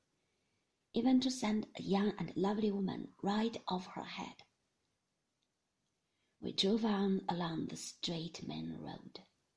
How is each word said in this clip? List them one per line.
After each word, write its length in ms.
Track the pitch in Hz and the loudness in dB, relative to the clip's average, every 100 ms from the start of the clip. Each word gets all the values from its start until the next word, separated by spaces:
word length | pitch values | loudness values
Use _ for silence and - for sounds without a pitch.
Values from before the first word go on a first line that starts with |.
| _ _ _ _ _ _ _ _ _ | _ _ _ _ _ _ _ _ _
Even 280 | 233 247 254 | 2 6 6
to 100 | 262 | 4
send 360 | - 214 214 - - | 0 0 0 -2 -6
a 40 | |
young 320 | 170 196 208 - | 2 4 4 0
and 180 | 165 - | -4 0
lovely 340 | 196 214 214 | 2 2 2
woman 440 | 196 190 58 - - | 2 -2 -2 -8 -4
right 340 | 190 208 226 226 - | 0 2 0 -2 -4
off 160 | 180 185 | -4 -4
her 160 | - | -10
head." 400 | - - - - - _ _ _ _ _ _ _ _ _ _ _ _ _ _ _ _ _ _ - | -8 -8 -10 -12 -20 _ _ _ _ _ _ _ _ _ _ _ _ _ _ _ _ _ _ -10
We 100 | - | -6
drove 320 | - 196 220 | 0 2 4
on 400 | 220 196 196 190 - | 2 2 2 2 0
along 380 | 175 170 160 - | -2 -2 -2 -4
the 100 | - | -6
straight 680 | - - - 165 - - - | -10 -8 -6 -4 -6 -8 -8
main 320 | - 80 - | -6 -8 -8
road. 460 | 73 - - - - _ _ | -10 -12 -14 -18 -20 _ _